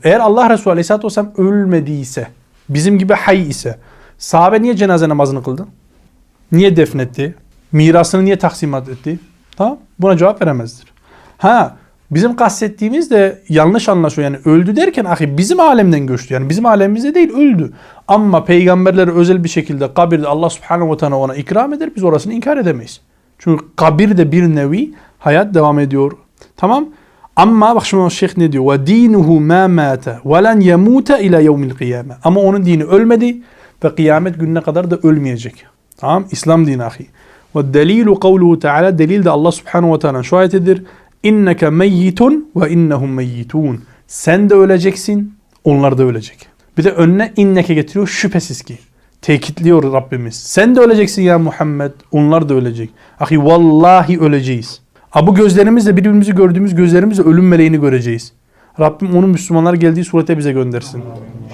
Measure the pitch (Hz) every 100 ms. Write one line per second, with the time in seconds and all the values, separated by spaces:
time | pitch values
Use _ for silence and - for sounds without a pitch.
0 | 160 220 214 220 254 220 196 170 170 208
1 | 214 214 208 - 190 202 190 170 143 143
2 | 127 - 113 _ _ _ - 143 180 202
3 | 190 190 - 190 151 - 123 - _ _
4 | _ _ - 165 185 220 240 202 196 175
5 | 160 143 143 135 131 135 208 _ _ _
6 | _ _ _ _ _ 165 196 170 156 139
7 | 123 - 147 - _ _ _ 156 156 170
8 | 170 190 190 190 170 - 151 135 131 127
9 | 151 165 - _ _ - 220 285 _ -
10 | 196 175 185 214 165 131 117 - _ _
11 | _ _ _ _ 196 240 135 - _ _
12 | - 151 240 240 226 208 214 208 214 294
13 | 294 220 196 - - 156 160 226 226 180
14 | 156 147 143 139 160 160 180 220 370 262
15 | 190 170 147 139 202 359 320 247 190 151
16 | 131 123 - 131 139 180 233 208 196 220
17 | 285 349 320 262 294 185 135 - - -
18 | - 214 208 165 - 175 180 180 185 185
19 | 175 170 175 185 170 165 160 139 135 175
20 | 170 165 147 151 170 - - 170 165 151
21 | 147 139 131 139 135 196 277 294 320 208
22 | 190 151 202 233 262 294 175 127 113 -
23 | _ _ _ _ 170 160 - - 160 151
24 | 208 180 160 170 170 151 139 190 302 -
25 | _ _ 147 156 208 170 147 147 139 139
26 | 139 - _ _ _ - 190 269 302 -
27 | _ _ - - 208 220 214 226 - 196
28 | 175 - 185 180 165 135 135 139 139 226
29 | 240 208 160 160 151 180 190 170 143 131
30 | 131 117 135 165 220 214 185 175 208 262
31 | - 277 196 170 151 143 135 127 123 120
32 | 131 123 165 196 196 202 175 160 151 196
33 | 226 233 240 240 - _ _ _ 156 156
34 | 156 156 185 160 160 160 160 160 180 180
35 | 160 151 135 117 117 - _ _ _ _
36 | 135 180 190 - 156 165 151 131 117 -
37 | - _ _ _ _ 156 139 143 160 220
38 | 214 196 190 190 175 160 147 147 185 165
39 | 156 202 175 147 165 - - 175 170 156
40 | 151 135 127 180 185 190 175 185 - -
41 | _ _ 214 214 190 170 156 160 196 180
42 | 185 180 254 302 - 175 156 170 160 139
43 | 135 131 123 120 117 156 147 117 - _
44 | _ - - 185 202 196 190 185 185 -
45 | - 208 208 - _ _ 151 143 139 131
46 | 131 113 107 - - _ _ - 185 170
47 | 165 190 220 214 196 185 175 156 147 196
48 | 202 - 196 170 - 120 - 120 _ _
49 | _ _ - 143 - 151 165 165 139 131
50 | 131 127 117 - - 180 226 247 233 214
51 | 202 202 180 170 160 - 151 143 143 -
52 | _ 147 147 165 151 131 123 117 110 _
53 | _ - 147 156 143 170 165 156 175 185
54 | 156 175 156 143 127 120 113 - _ _
55 | _ 151 175 190 208 185 208 233 208 190
56 | 208 208 202 185 185 175 196 175 175 175
57 | 208 196 165 170 185 170 160 156 147 127
58 | 120 117 - _ _ _ _ - 156 156
59 | 190 175 190 170 - 165 170 175 170 165
60 | 170 165 160 160 147 131 127 120 - 123
61 | 120 113 113 - -